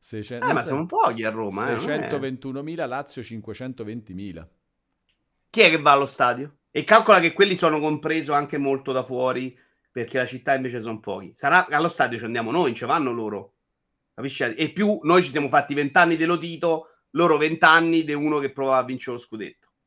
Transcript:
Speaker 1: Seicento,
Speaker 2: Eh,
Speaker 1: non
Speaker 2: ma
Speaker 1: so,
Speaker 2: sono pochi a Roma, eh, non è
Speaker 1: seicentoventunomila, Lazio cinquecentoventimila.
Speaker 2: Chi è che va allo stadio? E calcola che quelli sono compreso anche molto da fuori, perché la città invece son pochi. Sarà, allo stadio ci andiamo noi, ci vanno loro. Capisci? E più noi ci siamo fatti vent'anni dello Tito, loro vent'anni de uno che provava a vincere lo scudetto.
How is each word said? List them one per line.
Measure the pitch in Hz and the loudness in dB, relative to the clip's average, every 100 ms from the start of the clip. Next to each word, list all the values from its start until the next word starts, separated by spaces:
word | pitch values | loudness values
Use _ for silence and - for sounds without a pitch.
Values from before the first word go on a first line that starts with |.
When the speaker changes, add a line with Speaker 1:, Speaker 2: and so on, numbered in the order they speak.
| _ | _
Speaker 1:
Seicento, | 110 107 123 | -12 -10 -6
Speaker 2:
Eh, | - | -2
Speaker 1:
non | 135 | -2
Speaker 2:
ma | |
Speaker 1:
so, | 117 | -2
Speaker 2:
sono | 135 170 | -4 -2
pochi | - 440 113 | 0 0 0
a | 110 | -4
Roma, | 107 107 98 | -4 -6 -4
eh, | 123 | -4
non | 113 | -4
è | |
Speaker 1:
seicentoventunomila, | - 151 - 147 135 131 135 131 147 165 139 | -4 -6 -4 -6 -6 -8 -10 -10 -10 -8 -6
Lazio | 127 - - | -6 -10 -12
cinquecentoventimila. | 107 113 101 104 127 127 107 117 107 92 101 82 82 _ _ _ _ _ _ _ _ _ _ | -12 -12 -12 -12 -10 -10 -10 -10 -12 -12 -12 -14 -18 _ _ _ _ _ _ _ _ _ _
Speaker 2:
Chi | - | 4
è | 190 | 6
che | 160 | 6
va | 147 | 4
allo | 143 139 | 4 4
stadio? | - 127 120 143 _ _ | 0 0 0 -8 _ _
E | 143 | -8
calcola | 151 220 220 196 | 4 4 8 6
che | 165 | 6
quelli | - 202 180 | 2 2 4
sono | 170 151 | 2 2
compreso | 151 151 151 160 143 | -2 -2 -2 -4 0
anche | 147 143 151 | -2 0 -4
molto | 139 135 135 | -2 -2 -2
da | 131 | -4
fuori, | 127 127 127 127 127 - _ _ _ | -4 -2 -2 -2 -6 -12 _ _ _
perché | - 113 131 | -10 -6 -4
la | 127 | -4
città | 127 131 135 | -6 -2 -2
invece | 131 120 | 0 -6
son | 110 110 | -8 -10
pochi. | - 95 92 - | -8 -8 -10 -6
Sarà, | 139 175 165 | 2 2 2
allo | 147 165 | 0 -2
stadio | - 127 117 | 0 -2 -2
ci | 113 | -6
andiamo | 117 110 | -4 -2
noi, | 151 156 | 0 0
ci | 113 | -2
vanno | 123 160 135 | -2 0 0
loro. | 117 110 101 - _ _ _ _ _ _ - | -4 -6 -8 -12 _ _ _ _ _ _ -12
Capisci? | 131 - | -10 -4
E | 123 113 156 | -4 -2 -4
più | 165 208 208 | 0 0 0
noi | 151 180 | 4 4
ci | 180 | 4
siamo | 139 143 | -2 0
fatti | 143 143 | 0 0
vent'anni | 143 143 170 170 160 | -2 0 4 4 4
dello | 160 175 | 2 0
Tito, | 170 165 170 160 - _ _ | -2 -4 0 0 -4 _ _
loro | 143 170 151 | 2 4 4
vent'anni | 151 160 165 165 165 165 | 2 4 6 6 6 0
de | 156 | 0
uno | 147 151 151 | -2 0 -2
che | 139 | -4
provava | 135 135 131 | -4 0 0
a | |
vincere | 123 131 - 120 | 0 -8 -8 -12
lo | |
scudetto. | - 113 95 _ _ _ | -12 -12 -12 _ _ _